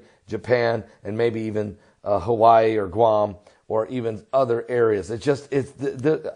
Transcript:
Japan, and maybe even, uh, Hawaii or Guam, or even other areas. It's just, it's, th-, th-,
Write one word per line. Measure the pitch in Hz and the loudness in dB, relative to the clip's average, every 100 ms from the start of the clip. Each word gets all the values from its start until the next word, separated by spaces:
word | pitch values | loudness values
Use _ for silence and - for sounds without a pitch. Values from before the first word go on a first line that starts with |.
| - _ - | -12 _ -10
Japan, | 107 107 123 117 117 - _ | -10 0 2 2 -2 -6 _
and | 98 110 | -8 -2
maybe | 117 113 | -2 -2
even, | 110 104 104 - _ _ | -6 -6 -6 -10 _ _
uh, | 101 101 | -4 -2
Hawaii | 95 113 113 113 113 110 | 0 4 6 6 6 0
or | 95 | -2
Guam, | 101 113 107 104 92 - _ _ | 0 2 2 0 -4 -20 _ _
or | 110 110 | -4 -2
even | 127 113 107 - | -6 -6 -8 -4
other | 135 127 117 117 | 0 0 -2 -2
areas. | 123 113 101 87 | 0 2 2 -2
It's | 113 | -4
just, | 147 139 - | -2 -2 -2
it's, | 139 - | -4 -4
th-, | - 135 131 | -6 -8 -2
th-, | 147 156 - | 0 0 -4